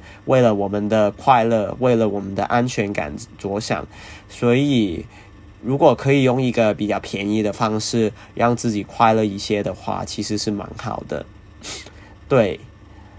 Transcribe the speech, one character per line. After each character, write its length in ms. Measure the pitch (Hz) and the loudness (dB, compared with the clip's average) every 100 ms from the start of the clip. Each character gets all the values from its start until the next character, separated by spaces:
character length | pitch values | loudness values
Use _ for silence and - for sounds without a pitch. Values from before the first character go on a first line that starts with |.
| - - - | -8 -10 2
为 160 | 131 | 4
了 140 | 120 101 | 4 4
我 120 | 98 | 0
们 220 | 104 104 | -2 0
的 220 | 110 104 | 2 2
快 320 | - - 123 | 2 4 4
乐， 340 | 117 113 95 - | 4 0 0 -2
为 160 | 127 117 | 2 2
了 140 | 107 | 2
我 100 | 101 | -2
们 140 | 98 | -4
的 100 | 98 - | -4 0
安 220 | 120 123 | 0 0
全 240 | 123 101 | -2 -4
感 220 | 101 76 - - - | -4 -6 -10 -14 -10
着 220 | 98 101 | -6 -4
想。 260 | - 92 - - - - - | -4 -6 -6 -16 -20 -20 -18
所 280 | - 120 123 | -2 2 2
以 500 | 143 127 101 85 - - - - - - | 4 2 0 -2 -10 -18 -20 -20 -20 -10
如 160 | 113 139 | -4 4
果 160 | 160 | 4
可 180 | 120 139 | 4 2
以 120 | 139 | 4
用 180 | 127 123 | 4 2
一 100 | 127 | 0
个 220 | 117 107 | 2 2
比 140 | 98 104 | 0 -2
较 120 | 98 | -4
便 300 | - 98 101 | -4 -4 0
宜 140 | 110 | 0
的 100 | 104 | 0
方 260 | 95 110 107 | 0 -2 -2
式 320 | - 120 107 - - | -2 0 0 -2 -10
让 220 | - 117 117 | -2 0 0
自 160 | 117 | -2
己 100 | 104 | -4
快 320 | 95 - 113 | -4 2 4
乐 100 | 110 | 4
一 140 | 107 98 | 0 -2
些 240 | - 104 | -4 -2
的 100 | 101 95 | -2 -6
话， 280 | - 95 | -6 -6
其 200 | - - | -6 -8
实 120 | 104 107 | -6 -4
是 140 | 110 | -4
蛮 180 | 101 - - | -4 -6 -10
好 220 | - - - | -8 -8 -8
的。 200 | - - - - - - - - - - - - | -10 -10 -18 -20 -16 -14 -12 -14 -20 -20 -20 2
对， 320 | 135 101 - - - - - - | 4 4 -2 -12 -20 -20 -20 -20